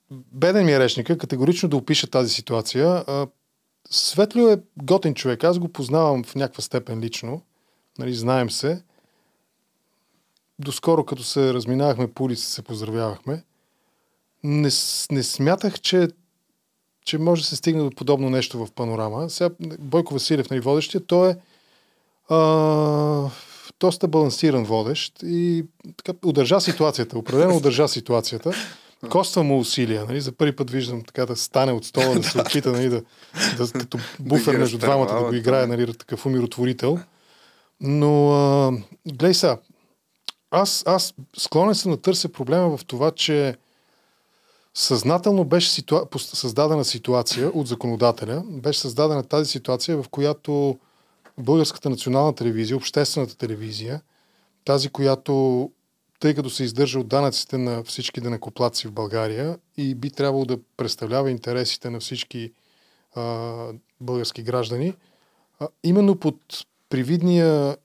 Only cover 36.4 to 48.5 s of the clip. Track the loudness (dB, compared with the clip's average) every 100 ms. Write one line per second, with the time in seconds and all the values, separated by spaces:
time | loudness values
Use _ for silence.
36.4 | -2 -2 -2 0 -2 -2 -6 _ _ _
37.4 | _ _ _ _ -2 2 4 6 6 6
38.4 | 4 4 2 0 -8 -16 -14 0 2 4
39.4 | 2 0 _ _ _ _ _ _ -18 -18
40.4 | _ 0 2 0 0 0 0 -8 -18 -10
41.4 | 0 2 4 2 0 0 0 0 -2 -6
42.4 | 0 2 2 -2 -6 -2 -2 0 0 2
43.4 | 0 -4 _ _ _ _ _ _ _ _
44.4 | _ _ _ -4 0 0 2 2 2 2
45.4 | 4 2 2 -2 0 0 0 -8 -8 -6
46.4 | -2 0 2 2 0 -4 0 0 0 -2
47.4 | -2 -2 -4 -4 -4 2 2 2 -6 -8
48.4 | -8